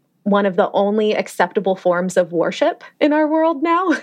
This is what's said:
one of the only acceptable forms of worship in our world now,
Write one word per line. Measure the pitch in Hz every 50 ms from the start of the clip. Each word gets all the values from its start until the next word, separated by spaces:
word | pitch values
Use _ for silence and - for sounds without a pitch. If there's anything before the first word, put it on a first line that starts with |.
| _ _ _ _ _
one | 208 202 202 202
of | 196 175
the | 196 185 -
only | - 202 202 202 214 214 214 214 -
acceptable | - 202 - - - 180 180 - 208 190 196 185
forms | - - - 170 180 185 180 -
of | 190 175 160 175
worship | 165 170 - 196 - 285 330 - - - - - _
in | - 294 294
our | 311 311
world | 294 311 320 320 330 320 269 302
now, | 339 339 349 381 359 269 -